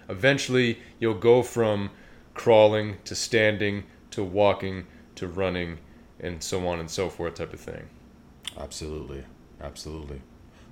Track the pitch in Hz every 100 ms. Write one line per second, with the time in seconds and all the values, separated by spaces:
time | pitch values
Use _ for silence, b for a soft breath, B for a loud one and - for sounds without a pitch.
0 | - 98 127 139 - 127 120 110 B -
1 | 113 107 117 123 120 117 110 104 101 b
2 | b b b - 120 110 107 107 107 98
3 | - 110 - 113 107 101 104 101 b b
4 | - - 95 98 101 92 95 95 87 b
5 | b - 92 87 95 90 87 80 b b
6 | b - 87 82 - 95 90 85 82 -
7 | 87 - 85 - 80 78 - 78 - -
8 | - - - - - - 71 - 78 76
9 | 67 67 64 - - - 71 - 78 78
10 | 73 67 - - - b b